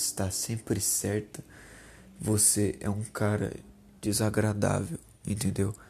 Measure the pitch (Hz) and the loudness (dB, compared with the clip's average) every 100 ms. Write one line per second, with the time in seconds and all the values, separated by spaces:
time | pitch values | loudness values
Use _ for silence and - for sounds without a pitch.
0 | - - 95 - - 113 - 101 - - | -4 -2 -2 -2 -4 -4 -2 -2 0 0
1 | 98 107 107 - - - - - - - | 0 -2 -4 -12 -16 -18 -20 -20 -20 -20
2 | - - 151 107 - 104 104 - - 101 | -20 -6 0 4 4 4 2 0 -2 -4
3 | 113 - 104 104 95 - - - - - | -4 -2 0 2 -2 -6 -14 -20 -20 -6
4 | 107 101 107 107 107 104 98 98 98 165 | -2 2 2 2 2 2 2 2 -2 -6
5 | - - - 104 98 - 98 - - | -14 -12 -6 -2 0 0 -2 -4 -14